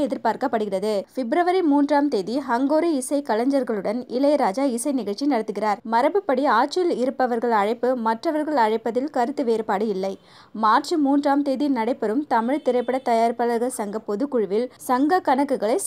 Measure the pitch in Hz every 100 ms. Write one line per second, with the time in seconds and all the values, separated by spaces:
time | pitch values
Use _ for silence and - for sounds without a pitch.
0 | 269 277 226 208 - 226 208 190 208 208
1 | 185 - 233 320 349 370 330 285 285 285
2 | 285 220 185 262 254 240 269 311 339 277
3 | - 285 285 226 254 277 247 208 180 240
4 | 240 240 285 285 220 196 277 233 294 269
5 | 202 202 285 233 220 202 214 196 220 226
6 | 285 392 - 254 285 220 285 370 349 226
7 | 254 254 247 233 240 220 208 240 247 254
8 | 226 226 339 302 302 285 220 220 233 233
9 | 294 254 240 294 233 220 220 196 220 190
10 | 196 190 - - - 208 220 247 285 339
11 | 269 285 285 277 285 254 285 247 220 269
12 | 214 240 302 233 233 294 262 247 240 262
13 | 254 226 233 240 240 233 247 254 208 214
14 | 214 208 277 247 190 208 247 - - 247
15 | 294 370 - 262 285 233 208 349